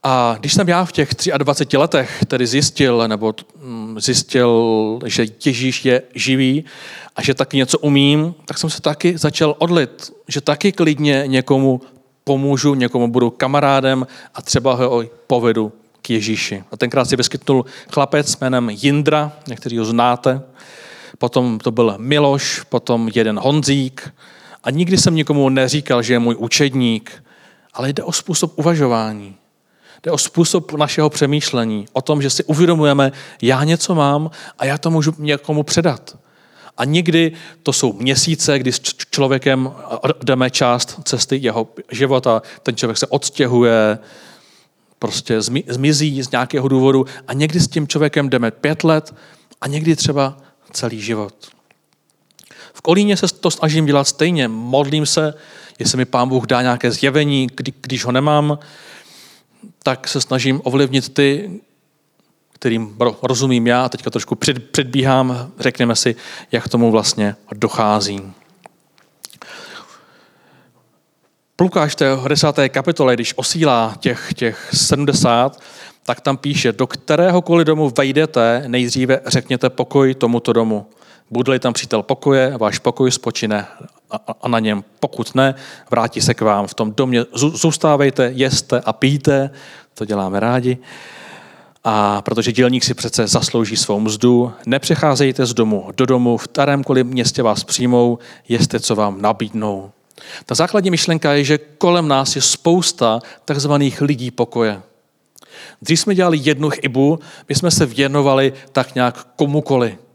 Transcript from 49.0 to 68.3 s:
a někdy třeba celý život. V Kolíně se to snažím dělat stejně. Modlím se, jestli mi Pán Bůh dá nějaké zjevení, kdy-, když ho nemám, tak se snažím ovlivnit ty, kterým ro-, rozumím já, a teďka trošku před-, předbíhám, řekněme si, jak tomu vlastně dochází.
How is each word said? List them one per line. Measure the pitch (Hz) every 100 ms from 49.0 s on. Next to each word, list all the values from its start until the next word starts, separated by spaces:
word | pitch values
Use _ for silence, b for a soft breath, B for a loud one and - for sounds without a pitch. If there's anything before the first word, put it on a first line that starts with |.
| 151 B B B B _
a | 139
někdy | 147 156
třeba | 151 - 143 139 139 b b b
celý | - 117 113
život. | 104 107 101 _ - _ _ _ _ _ _ _ _ _ - B B
V | -
Kolíně | - 185 208 196
se | 180
to | - 175
snažím | - 160 156
dělat | 151 143 139
stejně. | - 160 170 120
Modlím | 110 120 135 139 156
se, | 147 - 156 151 B B B -
jestli | - 127
mi |
Pán | 123 123 127
Bůh | 131
dá | 117 123
nějaké | 127 123 123
zjevení, | 110 139 143 147 139 127
kdy-, | - 139 -
když | 123 123
ho | 117
nemám, | 127 147 147 147 147 B B B B B B B B B _ - _
tak | - 127 -
se | 139
snažím | - 131 131 135
ovlivnit | 127 135 139 135 123
ty, | - 139 143 202 196 _ _ _ _ _ _ _ _ _
kterým | _ 127 113 107 104
ro-, | 120 107
rozumím | 127 123 135 123 117
já, | 123
a | 127
teďka | - 120
trošku | 113 -
před-, | 117 - 127 -
předbíhám, | - 127 135 135 131 131 123 127 -
řekněme | 135 - 120
si, | 110 127 110 B B B
jak | 120 -
tomu | 120 117
vlastně | 110 101 - 104 101 -
dochází. | 104 110 - 107 107 101 98 98